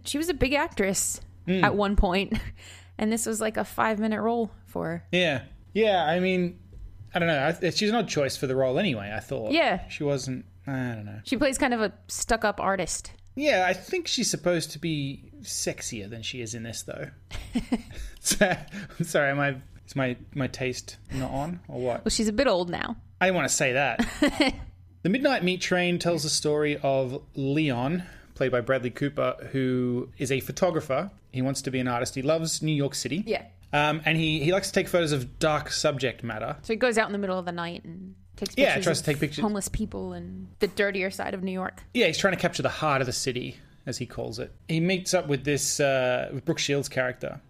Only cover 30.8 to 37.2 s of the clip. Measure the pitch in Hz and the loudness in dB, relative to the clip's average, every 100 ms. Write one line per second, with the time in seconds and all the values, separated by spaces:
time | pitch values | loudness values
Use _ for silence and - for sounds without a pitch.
30.8 | - 131 196 - - 131 131 135 139 127 | 0 -2 -2 -8 -10 -2 -2 -2 -2 -2
31.8 | 127 120 123 135 131 160 160 - 156 147 | 0 0 -2 -2 0 2 0 -2 0 2
32.8 | 139 - 123 156 220 202 - - - 147 | 0 -2 -4 -2 -2 -4 -4 -20 -2 2
33.8 | 151 156 151 160 160 156 143 190 190 196 | 2 2 0 2 2 2 2 2 2 0
34.8 | 190 180 160 147 120 - 160 151 147 - | 2 2 4 0 -2 0 2 2 -2 0
35.8 | 156 135 131 - 113 110 113 147 - 220 | 2 2 -2 -2 -6 -6 -6 -6 -4 0
36.8 | 247 220 220 202 | 2 4 2 0